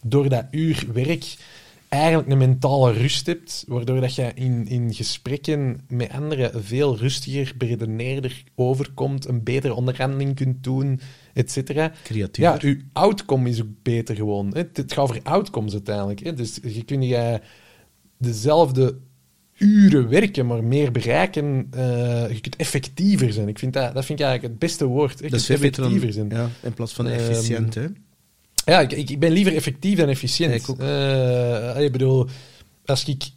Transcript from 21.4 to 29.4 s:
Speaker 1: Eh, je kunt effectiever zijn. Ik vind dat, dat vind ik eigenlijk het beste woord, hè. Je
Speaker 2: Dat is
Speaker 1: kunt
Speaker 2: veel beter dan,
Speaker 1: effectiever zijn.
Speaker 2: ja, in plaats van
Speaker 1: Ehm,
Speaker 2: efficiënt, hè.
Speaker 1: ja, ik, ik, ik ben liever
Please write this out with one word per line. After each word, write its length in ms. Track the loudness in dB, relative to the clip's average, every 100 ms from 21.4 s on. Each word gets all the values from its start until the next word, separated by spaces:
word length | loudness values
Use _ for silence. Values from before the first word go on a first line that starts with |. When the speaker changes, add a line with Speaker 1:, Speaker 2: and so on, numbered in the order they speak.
| -2 -2 -2
Speaker 1:
Eh, 580 | -4 -2 0 0 0 -2
je 80 | -2
kunt 140 | -2 -2
effectiever 760 | -2 -2 -6 0 4 6 4
zijn. 140 | 2 -2
Ik 120 | -2
vind 140 | -2
dat, 200 | -2 -2
dat 120 | -2 -4
vind 140 | 0
ik 60 | 0
eigenlijk 280 | 0 -4 -4
het 100 | -4
beste 160 | 0 0
woord, 340 | 2 0 -2
hè. 60 | -2
Je 60 |
Speaker 2:
Dat 80 | -2
is 60 | 2
Speaker 1:
kunt 140 | 4
Speaker 2:
veel 80 | 2
beter 140 | 2
dan, 100 | 0
Speaker 1:
effectiever 360 | 2 0 -2 -2
zijn. 120 | -2
Speaker 2:
ja, 260 | -4 -6 -10
in 60 |
plaats 200 | -6 -8
van 140 | -4 -4
Speaker 1:
Ehm, 80 | -2
Speaker 2:
efficiënt, 540 | 0 0 0 0 -2 -2
hè. 100 | -6 -8 _ _ _ _ _ -4 4
Speaker 1:
ja, 140 | 6
ik, 120 | 4
ik, 180 | 0 -6
ik 100 | 0
ben 120 | 4
liever 240 | 4